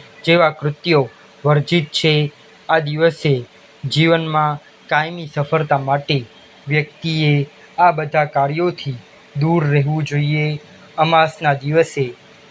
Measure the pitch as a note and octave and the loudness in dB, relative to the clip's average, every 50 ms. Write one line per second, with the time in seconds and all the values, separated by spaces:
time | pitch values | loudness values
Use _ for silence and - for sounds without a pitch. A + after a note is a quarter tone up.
0 | - - - - - E3 E3 F3 E3+ D3+ D3+ - C#3+ D3+ D3 - - F3 D#3+ C#3+ | -20 -20 -20 -6 0 2 4 4 4 2 0 -2 -6 -6 -6 -4 -2 2 2 2
1 | C3 - - - - - - - - C#3+ D3 D3 C3+ - E3+ F3 D3+ D3 - - | 2 0 -4 -16 -20 -20 -12 -4 0 2 2 2 2 0 0 0 0 -2 -4 -2
2 | - D#3+ D3+ D3+ D3+ C#3+ - - - - - - - - D#3+ D#3+ D#3 D3 D3 D#3 | 0 2 2 2 0 -2 -6 -10 -20 -20 -20 -12 -4 0 0 0 0 -2 0 2
3 | E3 E3+ D#3+ - - D3+ C#3 B2 A#2+ - _ - - - - - - C3+ - D3 | 2 2 2 0 0 0 0 0 -2 -8 _ -20 -20 -20 -16 -12 -10 -4 0 2
4 | D#3+ E3 E3 E3 D#3+ D#3+ D#3 D#3 D3+ D3+ D3 D3 - - - _ - - D#3+ D3 | 2 4 4 2 0 0 -2 0 0 0 -2 -6 -10 -18 -20 _ -6 -2 -2 0
5 | D#3 E3 F3 F3 E3 D3 - D3+ C#3+ - E3 D#3 D3+ D3 D3 C3+ C3+ C3 C#3 C#3+ | 0 -2 -6 -10 -12 -8 -6 -6 -4 -2 -2 -2 0 0 0 0 0 0 -2 -2
6 | C#3+ - D3+ C3+ A#2+ - - - - - - - - C#3 D3 D3+ D3+ - - - | -2 -2 -2 -2 -4 -8 -16 -20 -20 -20 -20 -16 -8 -4 -2 -2 -2 -4 -8 -8
7 | - E3 D#3+ D#3 D#3 D3 D3 C#3+ C#3 C#3+ - - - - - - F3 F3+ D#3+ D#3 | -6 -4 -2 0 2 2 2 0 0 -4 -10 -18 -20 -10 -2 2 2 2 2 0
8 | D#3 D3 E3 D#3 D3 D3 - C#3+ C#3 C#3+ D3+ D#3+ F3 F3+ E3+ - - C#3 B2+ A#2 | -4 -2 -2 -2 -2 0 0 -2 -2 -2 -2 -2 -2 -4 -4 -6 -8 -10 -10 -10
9 | - - - - - - - C#3+ C#3+ D#3+ E3+ E3+ D3+ C#3+ C#3+ D3 C3+ D3 D3+ D#3 | -14 -20 -20 -20 -20 -12 -6 -4 -2 0 0 0 0 2 2 0 0 0 -2 -4
10 | D3+ D3 D3 D3 D3 D3 D3+ D3+ D3+ D3+ D3+ D3 - - - - - - - - | -4 -4 -4 -2 -2 -2 -2 -2 -2 -4 -4 -8 -12 -18 -20 -20 -20 -8 -4 -2
11 | D#3 E3 E3 D#3+ D#3+ D3+ - - E3 D3 C#3 C3 C3 D3 D3+ E3 D#3+ D#3+ - C#3+ | 0 2 4 2 2 2 0 -2 -2 -2 0 0 -2 0 2 2 2 2 0 -4
12 | C3+ B2 B2 - - - - - - - | -4 -4 -6 -12 -20 -20 -20 -20 -20 -6